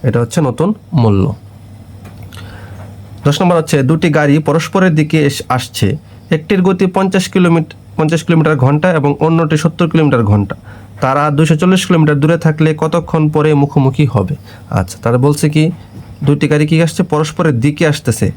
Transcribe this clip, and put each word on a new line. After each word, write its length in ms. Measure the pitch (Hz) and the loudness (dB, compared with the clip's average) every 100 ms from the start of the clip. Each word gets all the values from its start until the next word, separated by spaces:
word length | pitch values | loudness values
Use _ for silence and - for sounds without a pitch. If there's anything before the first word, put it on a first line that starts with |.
| 135 | 0
এটা 100 | 117 | 0
হচ্ছে 160 | 117 - 143 | -2 0 -2
নতুন 200 | - 170 220 - 160 | 0 -2 -2 -4 0
মূল্য। 220 | 113 98 107 - - - - - - - - - - - - - - - - - - - 147 | 2 2 0 -4 -14 -20 -20 -20 -20 -20 -20 -20 -20 -18 -18 -18 -18 -18 -18 -18 -20 -4 -2
দশ 100 | 143 | 0
নম্বর 160 | 180 170 | 2 0
হচ্ছে, 160 | 160 147 131 | 0 0 2
দুটি 180 | 165 175 151 | 2 2 2
গাড়ি 160 | 147 147 151 | 2 2 2
পরস্পরের 440 | 156 160 196 185 156 | -2 0 0 2 2
দিকে 200 | 156 160 143 | 0 2 0
এস-, 160 | - - 127 | -2 -4 -4
আসছে। 320 | - - 101 143 - - - 156 | -4 -2 -2 -2 -10 -20 -4 -4
একটির 240 | 156 196 185 | 0 0 2
গতি 200 | 185 190 185 | 2 0 0
পঞ্চাশ 280 | 190 190 185 | 0 0 0
কিলোমিটার, 400 | 190 180 165 160 - - - | 2 2 2 0 -10 -14 -4
পঞ্চাশ 240 | 156 165 - | 0 0 0
কিলোমিটার 300 | 165 156 156 | 2 2 2
ঘন্টা 240 | 127 147 185 165 | 2 2 2 0
এবং 120 | 143 143 160 | 0 0 0
অন্যটি 300 | 165 160 156 | 2 0 0
সত্তর 240 | 165 - 170 | -2 -2 0
কিলোমিটার 300 | 165 151 127 104 | 2 2 2 2
ঘন্টা। 240 | 104 98 - - - - - | 2 0 -6 -16 -20 -20 -4
তারা 200 | 131 139 151 147 | 0 2 0 2
দুইশো 180 | 160 156 | 2 2
চল্লিশ 220 | 180 190 - | 2 2 2
কিলোমিটার 280 | 175 151 147 | 2 2 2
দূরে 140 | 151 170 165 | 2 2 0
থাকলে 240 | 151 156 156 | 0 0 0
কতক্ষণ 400 | 160 170 170 165 151 | -2 -2 -2 0 0
পরে 160 | 151 151 147 | 2 2 2
মুখোমুখি 420 | 143 151 135 135 151 | 2 2 0 0 0
হবে? 200 | 117 92 - - - - - | 0 -2 -6 -12 -20 -6 -4
আচ্ছা, 180 | 92 - | -4 -4
তাহলে 160 | - 123 139 | -2 2 2
বলছে 200 | 147 156 | 0 0
কি, 100 | 151 156 - - - - - 139 | 0 0 -2 -16 -20 -18 -6 -2
দুটি 200 | 143 151 | 0 0
গাড়ি 120 | 151 151 | 0 2
কি 60 | 160 165 | 2 0
আসছে? 160 | - 180 | -2 -2
পরস্পরের 440 | 151 156 - 165 123 | -2 -2 -2 0 2
দিকে 200 | 135 147 160 | 0 0 0
আসতেছে 340 | 147 - 113 101 | 0 -2 -2 -2